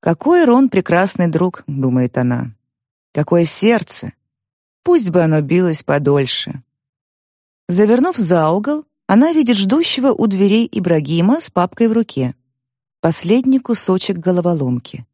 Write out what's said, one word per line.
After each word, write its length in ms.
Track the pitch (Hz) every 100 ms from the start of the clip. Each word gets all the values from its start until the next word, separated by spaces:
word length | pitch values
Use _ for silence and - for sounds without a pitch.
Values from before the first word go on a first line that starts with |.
«Какой 440 | - 165 277 349
Рон 240 | 311 240 269
прекрасный 600 | 196 - 175 190 - 175
друг», 360 | 156 180 - -
думает 520 | 139 131 127 123 131
она. 360 | 123 123 123 110 _ _ _ _ _
«Какое 320 | - 147 170
сердце! 680 | 165 - 208 226 175 - - - _ _ _ _ _ _
Пусть 260 | - 349 202
бы 120 | 175
оно 180 | 160 156
билось 420 | 143 175 180 156
подольше». 800 | - 143 143 143 135 - - 139 _ _ _ _ _ _ _ _ _ _ -
Завернув 480 | 175 208 240 320 359
за 320 | 180 175 156
угол, 340 | 180 214 302 - _ _
она 260 | 202 302
видит 240 | 320 247 214
ждущего 560 | 196 277 330 - 269
у 140 | - 220
дверей 420 | 196 196 214 233
Ибрагима 680 | 214 175 165 143 170 180 294
с 100 | -
папкой 380 | - 180 - 226
в 40 |
руке. 420 | 220 226 - 127 - _ _ _ _ _ _
Последний 580 | 165 160 170 233 262 262
кусочек 600 | 254 226 - 190 - 180
головоломки. 880 | 165 180 175 170 131 123 - - -